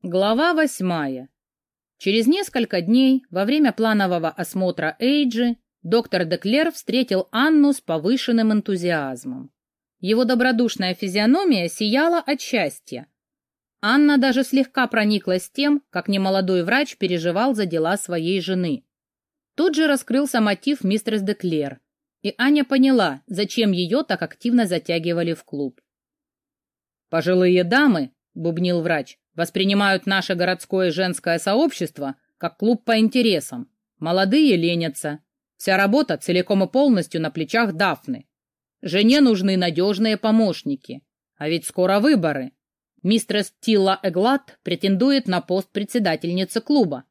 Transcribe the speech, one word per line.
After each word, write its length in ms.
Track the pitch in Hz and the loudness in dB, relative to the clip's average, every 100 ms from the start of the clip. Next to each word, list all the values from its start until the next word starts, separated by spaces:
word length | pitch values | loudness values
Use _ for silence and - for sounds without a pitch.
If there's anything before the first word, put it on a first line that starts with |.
Глава 480 | 185 180 196 226 330 | -2 0 2 2 2
восьмая. 760 | 320 311 - 185 170 139 131 135 _ _ _ _ _ _ _ | 2 -2 -2 -4 -2 -4 -8 -14 _ _ _ _ _ _ _
Через 300 | - 214 226 | -2 2 2
несколько 540 | 359 392 262 226 185 | 0 -2 -4 -2 -2
дней, 420 | 175 240 262 262 _ | 2 4 4 2 _
во 140 | 175 | -4
время 280 | 202 302 277 | 0 2 2
планового 580 | 196 220 214 190 175 160 | 2 0 2 0 0 -2
осмотра 680 | - 175 190 185 180 156 - | -6 -8 -2 -2 -2 -6 -2
Эйджи, 600 | 247 294 269 220 240 233 _ _ | 0 2 0 0 -2 -2 _ _
доктор 400 | 170 226 233 185 | -2 -2 0 -2
Деклер 480 | 165 170 196 269 330 | -2 -2 0 0 0
встретил 560 | 311 - 240 254 190 - | -4 -4 -2 0 -2 -2
Анну 420 | 220 285 311 285 | 0 2 4 4
с 80 | - | 2
повышенным 720 | - 160 165 254 - 233 220 | -2 -2 0 -2 0 2 2
энтузиазмом. 1000 | 214 208 190 175 165 139 123 135 127 - _ _ _ _ _ | 0 0 -2 -2 -2 -4 -8 -12 -14 -16 _ _ _ _ _
Его 240 | 180 220 | -2 0
добродушная 720 | 247 254 247 226 240 - 185 | 2 2 2 2 0 0 -4
физиономия 720 | 180 196 196 214 311 392 214 170 | -4 -4 0 2 4 4 0 -2
сияла 500 | - 214 254 320 339 | -4 -2 2 2 0
от 220 | 285 277 | -2 -6
счастья. 680 | - 233 156 - - 123 - _ _ _ _ _ _ _ | -2 -2 -2 -6 -16 -16 -16 _ _ _ _ _ _ _
Анна 380 | 208 262 294 285 | 0 4 4 4
даже 240 | 269 247 | 2 0
слегка 460 | 254 262 262 - 247 | 0 0 0 -2 0
прониклась 600 | 226 208 208 - 185 - | 0 0 0 -2 -4 -4
тем, 360 | - 285 294 _ | -4 0 0 _
как 180 | 185 - | -8 -4
немолодой 560 | 196 190 190 190 185 | -2 0 0 0 0
врач 320 | 170 247 294 - | 0 0 -2 -4
переживал 580 | 190 175 170 175 254 | -4 -2 -2 0 -2
за 100 | 220 | -2
дела 320 | 190 160 160 202 | -2 -2 -2 -2
своей 440 | - 175 165 196 | -4 -6 -2 -4
жены. 440 | 175 185 170 135 _ _ _ _ _ _ _ | -2 -2 -2 -4 _ _ _ _ _ _ _
Тут 220 | - 349 294 | -2 -2 2
же 100 | 311 | 0
раскрылся 540 | 277 - 247 285 233 | 0 -2 -2 0 0
мотив 420 | 214 196 - 285 | 0 0 -2 -2
мистерс 380 | 190 208 - 214 | -2 -2 -2 -4
Деклер, 580 | 190 202 180 156 139 131 _ _ _ _ | -4 -4 -4 -2 -4 -10 _ _ _ _
и 120 | 202 - | -10 -2
Аня 260 | 254 294 | 2 2
поняла, 580 | 285 277 269 254 180 135 _ | 2 2 4 4 2 -2 _
зачем 420 | 185 208 - 214 | -6 -4 0 0
ее 320 | 175 175 240 | 0 0 -2
так 200 | 320 - | -2 -4
активно 440 | 160 - 240 240 208 | -6 -6 0 0 2
затягивали 680 | 175 - 170 170 170 170 | -2 -2 -4 -2 -2 -2
в 120 | 160 | -4
клуб. 360 | - 143 139 _ _ _ _ _ _ _ _ _ _ _ _ _ _ | -8 -8 -8 _ _ _ _ _ _ _ _ _ _ _ _ _ _
«Пожилые 540 | 165 165 185 180 180 | -4 0 2 4 2
дамы, — 480 | 175 247 294 175 135 _ _ | 2 4 4 2 -2 _ _
бубнил 460 | - 165 165 180 175 | -8 -6 -2 -2 -2
врач, — 380 | 165 156 135 - _ | -2 -4 -6 -16 _
воспринимают 680 | - 165 190 190 202 202 190 | -8 -6 -2 0 2 2 0
наше 300 | 190 196 180 | 0 -4 -2
городское 560 | 180 175 180 - 190 180 | -2 -2 -2 -4 -2 0
женское 480 | 156 185 175 - 165 | 0 -4 -4 -2 -2
сообщество 800 | 196 214 311 - 170 - 139 143 _ _ | 0 0 0 -2 -8 -6 -10 -10 _ _
как 220 | 170 _ | -10 _
клуб 260 | 208 226 | 0 0
по 140 | - 220 | 0 2
интересам. 720 | 220 254 233 170 - 120 - _ _ _ | 2 2 2 0 -4 -12 -14 _ _ _
Молодые 580 | 156 185 190 262 302 180 | -2 0 2 4 4 4
ленятся. 640 | 170 170 165 - 151 151 _ _ _ _ | 2 0 -4 -6 -8 -8 _ _ _ _
Вся 200 | - 190 | -2 2
работа 420 | 202 254 294 151 | 2 2 0 -4
целиком 460 | - 175 180 196 | 0 -2 0 0
и 40 | 185 | 0
полностью 540 | 254 285 214 156 170 | 2 2 2 0 -4
на 80 | 156 | -4
плечах 420 | 160 156 226 226 | -6 -4 0 -2
Дафны. 540 | 160 196 143 - 131 - _ _ _ _ _ | 0 -2 -2 -8 -10 -10 _ _ _ _ _
Жене 380 | 175 180 220 285 | -4 2 4 6
нужны 360 | 269 208 190 190 | 4 4 2 0
надежные 600 | 180 160 190 196 220 208 | 0 0 0 0 0 0
помощники. 840 | 220 220 214 165 - 139 - 131 _ _ _ _ | 2 2 2 -2 -6 -8 -10 -18 _ _ _ _
А 120 | 151 | -4
ведь 180 | 165 - | -4 -4
скоро 320 | - 185 202 | -2 2 2
выборы. 540 | 262 269 165 139 127 _ _ _ _ _ | 4 2 2 -4 -8 _ _ _ _ _
Мистерс 520 | 180 220 - 208 196 _ | 0 0 0 -4 -4 _
Тилла 380 | - 214 190 190 | 0 2 2 0
Эглат 560 | 196 170 226 277 - - | -2 0 0 0 -4 -14
претендует 640 | - 170 196 190 254 277 - | -8 -2 0 2 2 2 0
на 120 | 180 | -4
пост 300 | - 185 190 | -2 -4 -4
председательницы 880 | - 202 240 190 160 170 180 190 226 | -8 -4 -2 0 -2 -4 -4 -2 -4
клуба. 440 | - 294 190 131 - | 0 2 2 -2 -12